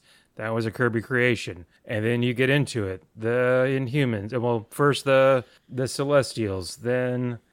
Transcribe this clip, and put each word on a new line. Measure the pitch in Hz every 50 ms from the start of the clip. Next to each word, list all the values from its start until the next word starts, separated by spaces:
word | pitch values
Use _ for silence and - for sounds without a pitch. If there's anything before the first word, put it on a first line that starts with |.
| _ _ _ _ _ _ _
That | - 107 110 113
was | 117 113
a | 110
Kirby | 104 - 127 117 110 117
creation. | 101 - 131 123 120 123 117 - - - 90 85 - - _ _ _
And | - 117 107 107
then | 113 120 120
you | 120 123 120
get | 110 131 127
into | 139 147 139 - - 120 101
it. | 95 95 92 - _ _
The | 113 107 117 120 127 127 123 127 127 127 135
Inhumans. | 135 135 135 117 123 151 139 123 113 101 98 110 131 123
Well, | 117 120 120 113 110 -
first | - - 143 143 131 - -
the, | 139 135 131 135 135 135 127 113 - _ _ _ -
the | - 127 135 120
Celestials, | - - 139 143 143 139 123 - - 117 113 101 95 95 87 82 -
then | - 113 120 123 127 127 123 123 123 123 123 120 113 - _